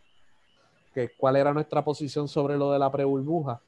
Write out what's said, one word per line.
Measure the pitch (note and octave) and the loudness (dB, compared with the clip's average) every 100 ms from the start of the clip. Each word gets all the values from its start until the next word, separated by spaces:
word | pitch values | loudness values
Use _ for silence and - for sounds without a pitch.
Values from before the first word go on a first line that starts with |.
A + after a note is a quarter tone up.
| _ _ - _ _ _ _ _ _ | _ _ -20 _ _ _ _ _ _
que | - A#2 - | -6 -6 0
cuál | C3 C#3 | 2 4
era | C#3+ | 4
nuestra | D3 D3+ D3 | 2 -2 -2
posición | C#3+ C#3+ D3 D3 D3 | -2 -4 -4 -4 -4
sobre | - C#3+ C#3+ | -2 0 0
lo | C#3+ | 0
de | C#3 | 2
la | C#3 | 2
preburbuja, | C#3 C#3 C#3 C#3 E3+ C3+ A#2+ | 0 0 0 0 -2 -4 -8